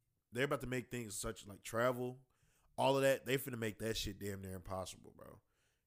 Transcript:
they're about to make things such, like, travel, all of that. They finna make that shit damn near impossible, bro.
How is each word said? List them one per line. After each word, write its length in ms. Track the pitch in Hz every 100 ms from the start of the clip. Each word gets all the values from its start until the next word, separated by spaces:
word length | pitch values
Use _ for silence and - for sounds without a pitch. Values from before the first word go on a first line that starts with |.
| _ _ _
they're 140 | 117 143
about 160 | 143
to 60 | 123
make 220 | 127 113
things 240 | 123 110 95
such, 300 | 113 110 101
like, 160 | 95
travel, 560 | - 117 123 123 123 127 - _ _ _ _ -
all 200 | 127 135
of 80 |
that. 240 | 135 135 -
They 100 | 131
finna 220 | 135 120
make 180 | 113 98
that 160 | 110 107
shit 220 | 107 95
damn 220 | 101 98
near 140 | 95 92
impossible, 580 | 92 92 90 - - -
bro. 220 | - - _ _ _ _